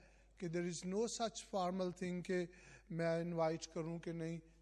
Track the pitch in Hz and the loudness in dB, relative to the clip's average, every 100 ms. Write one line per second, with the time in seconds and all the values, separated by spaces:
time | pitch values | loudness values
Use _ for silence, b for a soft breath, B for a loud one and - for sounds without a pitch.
0 | B B B - 175 175 175 156 180 196 | B B B -6 -2 0 0 -2 -2 0
1 | 233 - 226 - - 196 180 190 180 175 | 0 0 -2 -2 -2 0 2 2 0 -2
2 | 180 180 170 180 175 B B B B 165 | -2 -2 2 2 2 B B B B 0
3 | 165 165 170 165 160 165 - 180 160 170 | 2 4 2 2 4 2 -2 -4 -2 -4
4 | 175 165 165 165 - B | -4 -4 -2 -4 -8 B